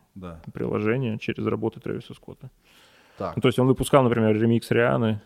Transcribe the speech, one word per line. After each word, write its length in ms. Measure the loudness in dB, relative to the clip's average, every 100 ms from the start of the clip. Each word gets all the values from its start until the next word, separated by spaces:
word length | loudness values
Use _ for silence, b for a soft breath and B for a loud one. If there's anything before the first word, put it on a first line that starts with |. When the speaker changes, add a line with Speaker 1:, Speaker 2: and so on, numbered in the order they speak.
| _
Speaker 1:
Да. 260 | -16 -14 -14 -14
Speaker 2:
приложения 640 | -8 -4 -2 -2 -2 -4 -6
через 260 | -6 -6 -4
работу 340 | -4 -4 -6
Трэвиса 340 | -8 -10 -12
Скотта. 360 | -20 -20 -20 -20 -20 b b b b b -10
Speaker 1:
Так. 180 | -8 0
Speaker 2:
Ну, 60 |
то 60 | 2
есть 100 | 4
он 80 | 2
выпускал, 360 | 2 4 4
например, 300 | 4 4 2 4
ремикс 300 | 2 2 2
Рианы, 500 | 2 2 2 0 -2